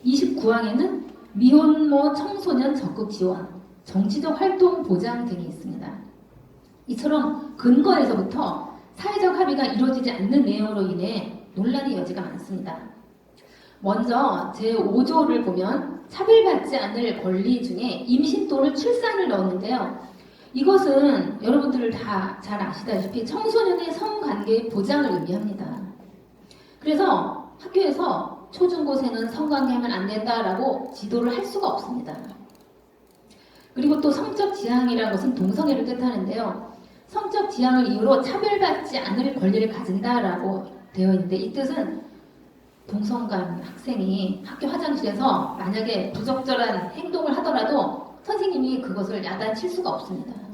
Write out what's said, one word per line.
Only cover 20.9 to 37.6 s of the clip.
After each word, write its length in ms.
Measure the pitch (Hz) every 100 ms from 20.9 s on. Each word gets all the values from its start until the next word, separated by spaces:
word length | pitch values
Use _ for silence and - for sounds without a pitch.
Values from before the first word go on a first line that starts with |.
| 277 285 - - 208
여러분들 480 | 220 285 277 254 226
다 480 | 214 214 196 190 - -
잘 160 | 202
아시다시피 640 | - - - 202 196 233 226
청소년의 680 | 330 440 440 392 359 339
성관계의 800 | - 427 427 294 208 214 226 226
보장을 420 | 202 196 285 269
의미합니다. 720 | 185 160 196 214 196 - - 190 - - - - _ - - - -
그래서 720 | 302 302 370 - - - - -
학교에서 880 | - 370 349 - 359 - - - -
초중고생은 760 | - 359 349 294 269 254 226 226
성관계하면 640 | 269 302 285 254 240 240
안 160 | 185 196
된다라고 840 | 214 226 233 196 185 269 - -
지도를 420 | - 208 240 240 240
할 80 |
수가 260 | - 392 392
없습니다. 460 | - - 247 240 - - - - - - _ _ _ _ _ _ - _ _ _
그리고 260 | - 294 302
또 120 | 294
성적 420 | 269 - - 403
지향이라는 580 | - 233 247 247 240 220
것은 220 | 196 254
동성애를 500 | 240 185 208 302 262 240
뜻하는데요. 880 | 247 247 214 190 214 214 - - - - - -
성적 420 | 427 392 415 392
지향을 420 | -